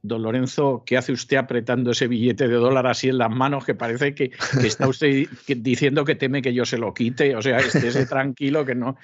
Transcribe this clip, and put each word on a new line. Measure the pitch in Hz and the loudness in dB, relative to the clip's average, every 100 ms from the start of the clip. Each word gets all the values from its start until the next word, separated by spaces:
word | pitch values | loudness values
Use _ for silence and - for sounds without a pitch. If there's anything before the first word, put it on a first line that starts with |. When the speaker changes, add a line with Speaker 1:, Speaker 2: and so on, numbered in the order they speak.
Speaker 1:
don | 104 113 | -8 -4
Lorenzo, | 110 127 127 - 139 123 - | -2 -2 -2 0 0 0 0
¿qué | 123 | -2
hace | 123 | 0
usted | 123 - 135 | -4 0 0
apretando | 127 120 113 123 120 | 0 -2 0 0 0
ese | 113 123 | 0 0
billete | 120 120 110 131 | 0 0 2 2
de | 120 | 2
dólar | 123 131 127 | 2 2 2
así | 120 131 | 0 0
en | 131 | 0
las | 113 | 0
manos | 120 135 139 | 0 0 -2
que | - 113 | -4 -4
parece | 117 120 143 143 | -4 -2 -2 -2
que, | 131 | -4
que | - - 131 113 | -4 -4 0 0
está | - 135 | 2 0
usted | 131 147 135 147 123 | 2 2 2 0 -6
Speaker 2:
<laughs> | - | -6
Speaker 1:
que, | 127 | -4
diciendo | 113 120 143 147 | 0 2 2 2
que | 147 147 | 0 0
teme | 131 139 | 0 -2
que | 127 | 0
yo | 123 117 | 0 0
se | 120 | -2
lo | 110 - | -4 -2
quite? | 120 127 143 117 | -2 2 2 2
O | |
sea, | 127 123 | 0 2
estése | - - 120 131 131 | 2 2 2 0 0
Speaker 2:
<laughs> | |
Speaker 1:
tranquilo | 135 139 127 139 151 135 | 0 0 -2 -2 0 0
que | 123 | -2
no, | 127 131 | -4 -6